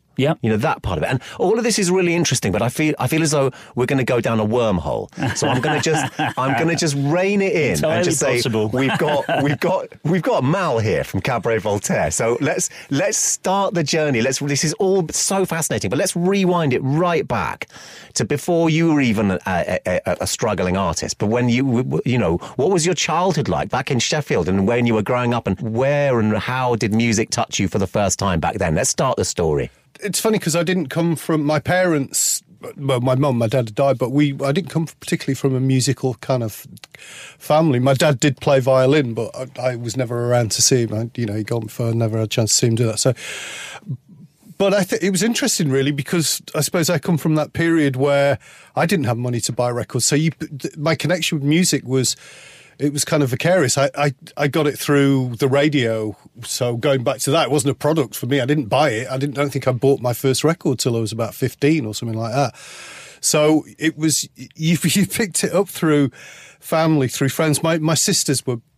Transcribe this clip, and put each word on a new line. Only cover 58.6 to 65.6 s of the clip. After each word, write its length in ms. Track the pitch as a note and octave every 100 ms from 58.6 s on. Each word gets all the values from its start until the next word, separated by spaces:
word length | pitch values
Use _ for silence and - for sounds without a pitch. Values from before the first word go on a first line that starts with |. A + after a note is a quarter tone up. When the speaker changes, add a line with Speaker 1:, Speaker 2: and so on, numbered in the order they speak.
| A2+
Speaker 3:
buy 240 | C3 D3+
it. 180 | A2 A#2+
I 80 | C3
didn't, 160 | D3
don't 160 | C3+ C#3+
think 160 | C3+ B2+
I 40 |
bought 280 | B2 C3+ C3+
my 120 | B2
first 300 | A#2+ C3+ B2+
record 340 | D3+ E3+ E3 B2+
till 180 | C3 A#2
I 40 |
was 120 | A2
about 220 | A2+ A2
fifteen 500 | - C3 - C#3+ D#3+
or 100 | A2
something 240 | G#2 A#2 A2+
like 140 | A2+
that. 220 | B2 C3 - - - - - - -
So 460 | - D3+ D3+ D#3 - -
it 200 | D#3 D3
was, 300 | D#3 - -
you, 440 | - C3 - D#3+ F3
<laughs> 40 |
you 220 | D#3+ - F3+
picked 380 | - G#3 -
it 80 | F#3+
up 140 | F3